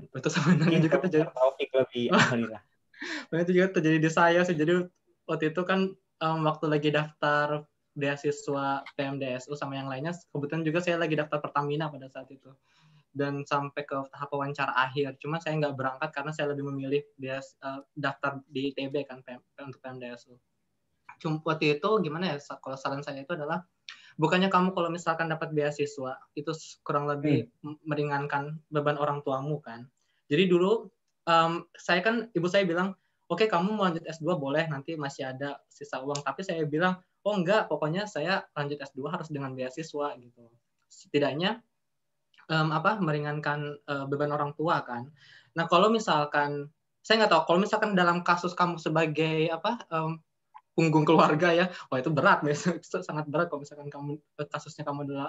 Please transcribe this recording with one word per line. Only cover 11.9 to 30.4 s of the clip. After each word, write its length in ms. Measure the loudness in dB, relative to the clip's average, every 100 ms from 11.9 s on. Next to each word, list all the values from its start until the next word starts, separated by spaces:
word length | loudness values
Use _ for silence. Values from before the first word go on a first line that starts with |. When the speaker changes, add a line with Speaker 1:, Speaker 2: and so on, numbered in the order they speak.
| -8 -14
Speaker 1:
saat 160 | -16 -16
itu. 240 | -20 -20 -20 _ _ _ _ _
Dan 380 | -4 -4 -4 -2
sampai 400 | -2 -2 -8 -6
ke 80 | -6 -6
tahap 160 | -10 -6 -4
wawancara 380 | -4 -4 -2 0
akhir. 400 | 0 0 -4 -4
Cuma 240 | -6 -4
saya 160 | -2 0
nggak 180 | 0 0
berangkat 300 | -4 -4 -6
karena 200 | -4 -6
saya 180 | -4 -2
lebih 160 | -2 -4
memilih 380 | -4 -2 -2 -2 -10
bias-, 400 | -8 -8 -10 _
eh, 160 | -12 -10 -12 -6
daftar 460 | -6 -4 -6 -6 -8
di 180 | -4 -4
I 20 | -4
T 80 | -4
B 140 | -4 -6
kan, 160 | -12
P 80 | -16
M, 80 | -18 _ -16
untuk 160 | -16 -14
P 60 | -14
M 80 | -12
D 160 | -12
S 140 | -14 -20
U. 80 | -20 _ _ _ _ _ _ -20 -8
Cuma 240 | -4 -2
waktu 360 | -2 2 2 2
itu 120 | 2 2
gimana 360 | 0 -2 -2
ya, 20 | -4
sa-, 240 | -8 -12
kalau 160 | -10 -6
saran 240 | -6 -6
saya 240 | -8 -10 -8
itu 80 |
adalah, 320 | -6 -4 -6 -6 _ -20 -20 -14
bukannya 320 | -2 2 4 4
kamu 240 | 4 4
kalau 160 | 2 -2
misalkan 400 | -2 -2 -2 -2
dapat 240 | -2 -2
beasiswa, 640 | 0 0 0 -4 -4 -8 -10 _ -10
itu 120 | -6
s-, 240 | -8 -10 -14 -4
kurang 240 | -2 -2
lebih 400 | -2 2 2 0 _
Speaker 2:
Hmm. 120 | -14
Speaker 1:
m-, 60 | -10 -6
meringankan 720 | -2 -2 -2 -2 -4 -6 -10 -6
beban 240 | -2 0 0
orang 240 | -2 -4 -4
tuamu 320 | -4 -2 -6
kan. 320 | -8 -16 -16 _ _ _ -2
Jadi 160 | 2